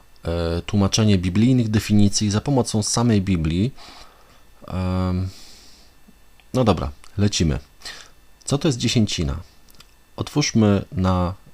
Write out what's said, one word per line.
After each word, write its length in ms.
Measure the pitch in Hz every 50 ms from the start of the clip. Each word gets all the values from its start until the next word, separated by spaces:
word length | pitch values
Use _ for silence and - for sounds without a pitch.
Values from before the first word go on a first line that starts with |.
| - - - - -
e, 380 | 85 85 85 85 85 85 87
tłumaczenie 560 | - - - 104 98 95 - - 110 107 104 95
biblijnych 520 | 87 92 90 104 110 123 131 123 113 107
definicji 640 | 107 107 - - 107 104 104 101 - - 107 104
za 100 | 98 107
pomocą 420 | - - 143 131 117 - - 107 104
samej 380 | - - - 117 120 113 101
Biblii. 500 | 92 101 95 85 78 80 80 87 101 131 - - - - - - - - - - - - - - - - - - - -
Em, 640 | - 92 92 92 92 92 92 92 90 90 92 95 - - - - - - - - - - - - - - - - - - - - - - - - -
no 100 | 123 127
dobra, 280 | 110 92 76 73 69 - - - - - -
lecimy. 420 | 101 104 - - 92 80 67 64 - - _ - - - - - - - - - - - - - -
Co 120 | - 175 170
to 100 | - 170
jest 100 | 131 120
dziesięcina? 640 | 123 131 - 127 107 98 - - 85 69 64 82 - - - - - - - - - - _ _ _ _ _
Otwórzmy 680 | - - - - 151 147 - - 113 110 104 101 95 - -
na, 420 | - 92 92 92 92 90 90 87 92 - - -